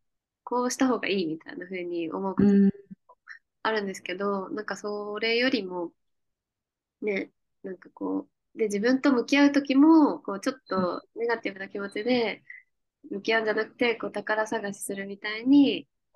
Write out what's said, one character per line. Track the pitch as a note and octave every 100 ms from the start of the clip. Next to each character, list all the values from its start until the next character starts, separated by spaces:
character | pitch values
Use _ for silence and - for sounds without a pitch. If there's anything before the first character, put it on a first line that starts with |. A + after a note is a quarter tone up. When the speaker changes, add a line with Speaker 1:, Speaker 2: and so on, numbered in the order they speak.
| _ _ _ _
Speaker 1:
こ | - B3
う | B3
し | -
た | C4
方 | A3+
が | -
い | G3
い | D#3+
み | D#3+
た | -
い | -
な | F3+
風 | F#3
に | F3 E3+ E3
思 | F#3+ G3
う |
こ | F#3+
と | G3+
Speaker 2:
う | G3+ G3
ん。 | - - - _ _ - - _ _
Speaker 1:
あ | A3
る | A3
ん | G3
で |
す | F#3
け | - F#3
ど、 | G3+ G3 F3+
な | G#3+
ん | G#3+
か | G3
そ | G#3 G#3 G#3 G#3
れ | A3+ A#3
よ | B3+
り | B3
も、 | F#3 F3+ E3+ - _ _ _ _ _ _ _ _ _ _
ね、 | G#3+ F#3+ - _ _ _
な | G3
ん | F3+
か | -
こ | - F#3+ F#3+ - _ _
う、 | A3
で、 |
自 | G#3+ G3+
分 | A#3 C4
と | C#4+
向 | A#3+ A#3
き | C#4+
合 | C#4+
う |
時 | C4+ C4+
も、 | C4+ D#4+ D#4+ B3+ E3
こ | -
う、 | G3
ち | C4+
ょ |
っ | - _
と | F#3+ F3+ - - G#3+
ネ | A#3
ガ | A3+
テ | G3
ィ |
ブ | G3
な | G3
気 | G3+
持 | G3+
ち | G#3
で | A#3 B3 G#3+ - - - _ _ _ _ -
Speaker 2:
う |
ん。 | G3
Speaker 1:
向 |
き | A3
合 | A3+
う |
ん | G#3+
じ |
ゃ |
な | G#3+ G#3+
く |
て、 | - A#3+ A3+
こ | G3+
う、 |
宝 | G#3 G3+ G#3+ G#3+
探 | A3+ G3+
し | G3+
す | -
る | G3 G3
み | G3+
た | G#3+ G#3+
い | B3+
に、 | C#4+ B3+ F#3 - _ _